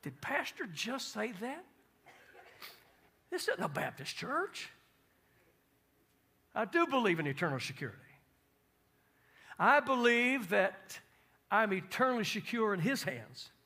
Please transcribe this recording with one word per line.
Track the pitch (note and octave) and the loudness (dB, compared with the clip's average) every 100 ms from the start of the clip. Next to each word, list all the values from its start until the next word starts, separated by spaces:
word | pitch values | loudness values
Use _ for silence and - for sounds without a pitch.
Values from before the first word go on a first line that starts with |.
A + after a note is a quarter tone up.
Did | - C3 | -10 -10
Pastor | - C#4+ - - C#4+ | -4 -2 -2 -6 -10
just | D3+ A3 C4 - | -6 -6 -6 -6
say | G#3 G#3+ G3 | -6 -6 -6
that? | A#3 D4+ F#4 _ _ _ - - - - - - - - _ _ _ _ _ | -8 -8 -12 _ _ _ -20 -20 -20 -20 -20 -20 -20 -20 _ _ _ _ _
This | F4+ - | -6 -2
isn't | - | -2
a | F3+ | -2
Baptist | C#3+ D3 - C3 - | -2 -6 -6 -10 -8
church. | F3 D4 G4+ - - - _ _ _ _ _ _ _ _ _ _ _ _ _ _ _ _ _ - | -4 -2 -2 -6 -14 -16 _ _ _ _ _ _ _ _ _ _ _ _ _ _ _ _ _ -4
I | G#3+ | 0
do | E4 E4+ | 2 4
believe | C4+ A3+ E3+ | 4 4 2
in | D3+ | 0
eternal | C3+ E3+ C3+ | 0 0 0
security. | A#2 C3+ C3+ G2+ - - _ _ _ _ _ _ _ _ _ _ _ _ - - | -4 -8 -10 -10 -20 -20 _ _ _ _ _ _ _ _ _ _ _ _ -20 2
I | F#3+ C#4+ | 6 6
believe | C4+ C4 A#3+ A#3 B3 C4+ F#3+ | 4 4 6 6 4 2 0
that | G3+ F#3 - - - - _ _ _ _ | 2 2 0 -14 -16 -16 _ _ _ _
I'm | G#3 A3 | 2 4
eternally | F#3+ D#3 - B3+ B3 | 0 -4 2 2 2
secure | G3+ A3 - A#3 A3 | 0 -4 -4 0 0
in | G3 | 2
His | E3+ C4+ | 0 0
hands. | - B2+ A2 B2 - _ | -2 -6 -12 -18 -20 _